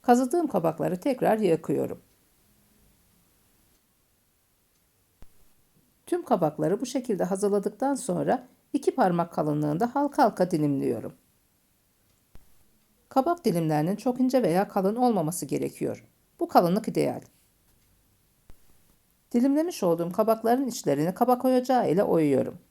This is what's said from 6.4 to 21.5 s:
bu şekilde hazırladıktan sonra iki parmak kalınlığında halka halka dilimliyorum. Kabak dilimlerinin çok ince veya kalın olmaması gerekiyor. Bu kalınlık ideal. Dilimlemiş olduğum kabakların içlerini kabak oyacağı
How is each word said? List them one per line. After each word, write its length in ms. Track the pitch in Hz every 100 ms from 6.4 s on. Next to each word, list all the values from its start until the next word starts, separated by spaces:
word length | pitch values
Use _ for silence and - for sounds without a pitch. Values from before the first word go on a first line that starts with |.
| 156 151 156 208
bu 40 | 254
şekilde 380 | 277 247 185
hazırladıktan 720 | 175 196 202 202 202 - 269 277
sonra 520 | - 175 147 247 - _ _
iki 220 | - - -
parmak 380 | 196 175 170
kalınlığında 600 | - 151 151 151 156 240 277
halka 280 | 285 285
halka 280 | 240 - 180
dilimliyorum. 600 | 160 151 139 139 113 - - _ _ _ _ _ _ _ _ _ _ _ - _ - _ _ _ _ _
Kabak 360 | 269 269 339 -
dilimlerinin 500 | 170 160 151 160 202
çok 240 | 254 247
ince 240 | 254 262
veya 240 | 202 175 202
kalın 280 | 208 190 226
olmaması 500 | 247 208 156 175 143
gerekiyor. 600 | 143 139 - 143 107 - _ _ _
Bu 80 | 339
kalınlık 400 | 262 175 196 233
ideal. 340 | 160 143 123 - _ _ _ _ _ _ _ _ _ _ _ _ - - - _ _ _ _ _
Dilimlemiş 520 | 240 269 285 339 -
olduğum 280 | 185 165 175
kabakların 560 | 180 214 220 220 247 262
içlerini 460 | - 160 139 165
kabak 320 | - 240 247
oyacağı 460 | 262